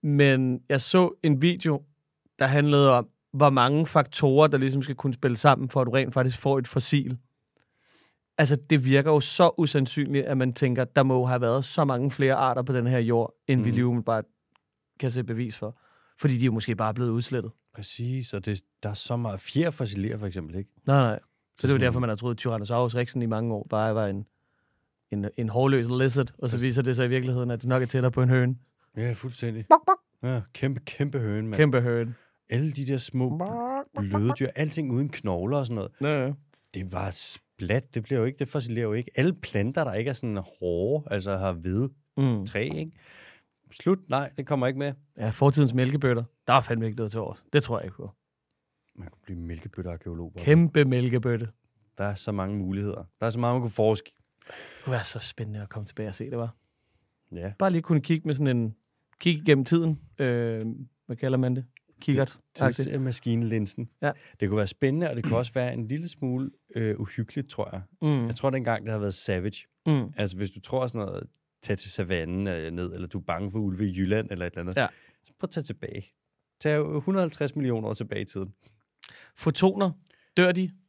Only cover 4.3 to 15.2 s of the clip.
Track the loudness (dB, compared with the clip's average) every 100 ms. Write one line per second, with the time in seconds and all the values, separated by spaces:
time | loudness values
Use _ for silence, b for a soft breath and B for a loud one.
4.3 | 6 6 6 2 0 -4 -4 -4 0 -2
5.3 | 4 4 4 2 0 2 0 0 0 0
6.3 | 0 0 0 0 -2 2 0 0 -6 _
7.3 | _ _ _ b b b b b b b
8.3 | 2 2 2 4 2 6 4 6 2 2
9.3 | 4 4 4 0 2 0 -2 0 0 0
10.3 | 0 0 0 0 0 0 2 4 4 2
11.3 | 2 2 2 0 0 0 0 -2 0 2
12.3 | 4 2 0 0 0 2 2 2 2 0
13.3 | _ 0 2 2 2 2 0 0 -2 -4
14.3 | _ _ _ _ _ _ _ -4 -4